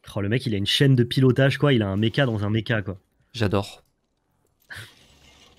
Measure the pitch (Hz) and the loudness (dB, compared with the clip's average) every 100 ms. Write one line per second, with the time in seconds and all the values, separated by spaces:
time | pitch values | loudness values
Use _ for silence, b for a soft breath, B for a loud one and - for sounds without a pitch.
0 | - 107 101 123 117 101 101 - 143 127 | -8 -6 -2 -2 -2 -4 -2 2 4 4
1 | 120 - 131 123 135 - 147 123 101 95 | 2 2 2 4 2 2 2 2 0 0
2 | 110 147 131 110 104 110 101 113 98 90 | -2 0 -2 -2 -2 -2 -2 -4 -4 -12
3 | _ _ _ 117 104 98 - - _ _ | _ _ _ -4 -2 0 -4 -14 _ _
4 | _ _ _ _ _ _ _ B B _ | _ _ _ _ _ _ _ B B _
5 | _ _ - _ _ | _ _ -20 _ _